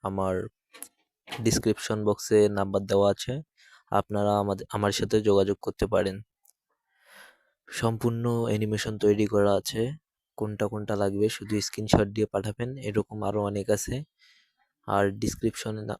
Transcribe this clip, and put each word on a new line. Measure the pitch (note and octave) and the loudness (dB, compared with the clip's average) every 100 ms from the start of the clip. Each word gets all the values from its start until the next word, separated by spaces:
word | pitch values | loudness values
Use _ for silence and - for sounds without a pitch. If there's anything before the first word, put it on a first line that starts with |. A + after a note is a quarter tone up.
আমার | G2 G2 F#2+ F#2 G#2+ _ _ - - _ _ _ - - | -4 -2 0 -2 -4 _ _ -20 -20 _ _ _ -16 -2
ডেসক্রিপশন | A2+ G2+ A2+ G#2 - G#2+ | 0 2 0 -2 -2 -2
বক্সে | G#2 G2+ - G#2+ G#2 | 0 0 4 6 6
নাম্বার | G2+ G2 G2 G2 | 4 0 -2 2
দেওয়া | G2+ G2+ | 4 4
আছে, | G2+ - C3+ D#3 _ - - _ | 4 -4 -8 -8 _ -20 -20 _
আপনারা | G2+ - G#2 G2+ G#2 | -2 0 0 2 2
আমাদের, | G2+ F#2+ - | 2 -2 -4
আমার | G#2+ G2+ | 0 0
সাথে | G2 G#2 A2 | 0 0 2
যোগাযোগ | G#2+ G2 G2 G2+ | 4 4 4 0
করতে | - - G#2 | -4 -4 0
পারেন। | G2+ F#2+ G2 G#2+ _ _ _ _ _ _ _ _ - - _ _ _ _ | 2 0 -4 -12 _ _ _ _ _ _ _ _ -20 -20 _ _ _ _
সম্পূর্ণ | - A#2 A2+ A#2 A#2 A#2+ A#2 A#2 | -4 -2 0 -2 0 -2 -2 0
অ্যানিমেশন | G#2+ G#2+ G#2+ - G#2+ | -2 -2 -2 -4 0
তৈরি | G#2 G#2 G#2 | 2 4 2
করা | G#2 G2+ | 2 2
আছে, | G2+ - A2+ A#2 D#3 _ _ _ - | 2 0 -4 -4 -6 _ _ _ -6
কোনটা | G#2+ G#2 G#2 | -6 -2 -4
কোনটা | G#2+ G2+ G#2 | -4 -4 0
লাগবে | G2+ G2+ G#2+ | 0 2 0
শুধু | - G#2 G#2+ | 0 -4 -2
স্ক্রিনশট | - - G#2+ - G2+ | -2 -6 4 4 4
দিয়ে | G#2 G#2+ | 0 -2
পাঠাবেন। | G2+ G#2 G#2 B2 C3+ | -2 -4 -6 -8 -6
এরকম | A#2 G#2 - G#2+ | -4 -2 -4 -4
আরও | G2+ G#2 | -4 -2
অনেক | G2+ G#2 F#2+ | -2 -2 0
আছে, | G#2 - C3 D3+ _ _ _ _ _ _ _ - | -2 -2 -8 -10 _ _ _ _ _ _ _ -2
আর | G2+ G2+ | 2 2
ডেসক্রিপশনে | G2+ G#2+ - A#2 - A2+ G#2+ | 0 -4 -2 -4 -4 -8 -8
না | G#2+ - | -8 -10